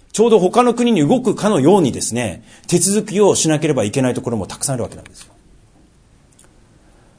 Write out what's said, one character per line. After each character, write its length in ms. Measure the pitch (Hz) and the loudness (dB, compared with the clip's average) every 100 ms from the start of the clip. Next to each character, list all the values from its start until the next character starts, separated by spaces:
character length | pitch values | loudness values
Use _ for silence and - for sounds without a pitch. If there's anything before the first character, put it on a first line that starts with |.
| _ | _
ち 80 | - | 0
ょ 80 | 233 | 4
う 40 | |
ど 100 | 214 | 4
他 240 | 180 220 | 4 2
の 100 | 247 | 2
国 160 | 240 240 | 2 0
に 160 | 208 143 | 2 2
動 140 | 254 | 2
く 160 | 247 - | 0 -2
か 120 | 202 | 0
の 120 | 185 | 2
よ 180 | 139 202 | 4 4
う 40 | |
に 100 | 139 | 2
で 80 | 90 | -4
す 120 | - | -6
ね、 300 | 117 113 82 - - - | -6 -6 -10 -18 -20 -2
手 140 | 175 | -2
続 260 | 190 208 202 | 0 -2 -2
き 140 | 190 | 2
を 160 | 196 131 | 2 2
し 120 | 160 | 0
な 120 | 151 | 0
け 80 | 156 | 0
れ 60 | |
ば 100 | 131 | -2
い 80 | 104 | -2
け 100 | 131 | -2
な 80 | 127 | -2
い 40 | |
と 80 | 120 | -4
こ 80 | - | -6
ろ 60 | 117 | -6
も 120 | 90 | -8
た 80 | - | -8
く 80 | |
さ 80 | - | -8
ん 20 | |
あ 20 | 127 | -6
る 40 | |
わ 60 | 95 | -8
け 80 | - | -12
な 60 | |
ん 20 | |
で 100 | - | -20
す 80 | - | -20
よ。 100 | - _ _ _ _ _ _ _ _ _ _ _ _ _ _ _ _ _ _ | -20 _ _ _ _ _ _ _ _ _ _ _ _ _ _ _ _ _ _